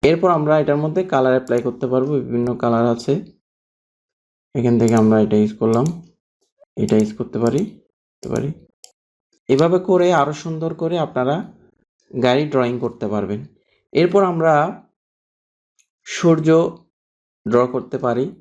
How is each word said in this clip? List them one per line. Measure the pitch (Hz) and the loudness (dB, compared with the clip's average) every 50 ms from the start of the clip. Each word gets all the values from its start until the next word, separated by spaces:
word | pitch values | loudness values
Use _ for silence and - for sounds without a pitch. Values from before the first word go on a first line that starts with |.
| - 139 | 4 2
এরপর | 165 170 180 185 175 156 | 2 4 2 2 2 2
আমরা | 151 147 156 156 147 | 2 2 2 2 2
এটার | 151 143 147 151 | 0 0 0 -2
মধ্যে | 156 156 185 180 180 - | -2 -2 -4 -4 -2 0
কালার | 135 131 131 127 | 0 2 2 2
অ্যাপ্লাই | 127 127 - 120 120 117 | 0 0 0 -2 -2 -2
করতে | 120 120 - - 123 123 | -2 -6 -6 -6 -2 -2
পারবো, | 131 131 143 151 139 120 | -2 0 0 -2 -4 -4
বিভিন্ন | 120 117 120 120 123 120 123 - | -4 -4 -4 -2 -2 -4 -2 -2
কালার | 120 117 117 117 120 120 | 0 0 2 2 0 0
আছে। | 117 - - 139 180 - - _ _ _ _ _ _ _ _ _ _ _ _ _ _ _ _ _ _ _ _ _ _ _ _ _ - | -2 -2 -4 -4 -4 -4 -12 _ _ _ _ _ _ _ _ _ _ _ _ _ _ _ _ _ _ _ _ _ _ _ _ _ -2
এখান | 120 123 120 117 | 0 2 2 4
থেকে | 117 113 113 113 110 | 2 2 2 4 4
আমরা | 110 110 107 107 | 4 4 4 2
এটা | 101 104 107 107 | 2 2 2 0
ইউজ | 104 - - | 0 -2 -2
করলাম, | 110 113 113 117 131 160 170 - - - _ _ _ _ _ _ _ _ _ _ - _ _ - - | -2 0 0 0 0 -2 -4 -8 -14 -20 _ _ _ _ _ _ _ _ _ _ -20 _ _ -6 -2
এটা | - 110 107 | 0 2 2
ইউজ | 107 - - - | 2 0 -2 -10
করতে | 120 - - 104 117 | -10 -8 -6 -2 -2
পারি, | 120 127 143 196 214 - - _ _ _ _ _ _ | 0 0 0 -4 -4 -10 -20 _ _ _ _ _ _
করতে | _ _ - - - | _ _ -10 -8 -6
পারি। | - 131 143 160 - - _ _ _ _ - _ _ _ _ _ _ _ _ _ _ _ _ 135 | -6 -6 -6 -10 -12 -18 _ _ _ _ -20 _ _ _ _ _ _ _ _ _ _ _ _ 2
এভাবে | 135 156 170 180 180 185 - | 2 2 2 2 0 0 2
করে | 185 180 180 175 180 160 | 2 2 4 4 2 2
আরও | 139 147 151 151 - | 2 0 -2 -8 -8
সুন্দর | 170 165 156 160 165 160 - 165 | -10 -8 -6 -6 -8 -6 -6 -6
করে | 165 175 175 156 | -4 -2 -4 -4
আপনারা | - - - 127 127 147 175 214 - - _ _ _ _ _ _ _ _ _ _ _ - 131 135 | -4 -4 -4 -2 -2 -2 -4 -6 -10 -16 _ _ _ _ _ _ _ _ _ _ _ -6 0 0
গাড়ি | 123 123 139 151 151 143 | 2 2 2 0 0 0
ড্রয়িং | 135 127 120 123 120 117 | 0 0 0 -2 -4 -6
করতে | 113 - - 123 104 104 | -8 -6 -6 -8 -4 -4
পারবেন। | 107 101 92 104 110 135 - _ _ _ _ _ _ _ _ - 127 | -4 -4 -4 -6 -8 -10 -14 _ _ _ _ _ _ _ _ 0 0
এরপর | 165 175 180 202 196 185 175 | 0 2 4 2 2 2 0
আমরা | 165 160 165 156 147 151 175 - - - _ _ _ _ _ _ _ _ _ _ _ _ _ _ _ _ _ _ _ _ _ _ _ _ - - | 0 2 2 4 4 2 0 -4 -10 -18 _ _ _ _ _ _ _ _ _ _ _ _ _ _ _ _ _ _ _ _ _ _ _ _ -14 -10
সূর্য | - - 170 165 160 156 160 160 160 - - - - _ _ _ _ _ _ _ _ _ _ _ _ _ 104 | -2 2 2 2 2 4 4 4 4 2 0 -4 -12 _ _ _ _ _ _ _ _ _ _ _ _ _ 0
ড্র | 113 120 123 123 123 | 2 2 2 2 -2
করতে | 131 - - - 127 - | -6 -6 -6 -8 -4 -4
পারি। | 123 117 120 135 180 - - | -2 -2 -2 -4 -6 -6 -14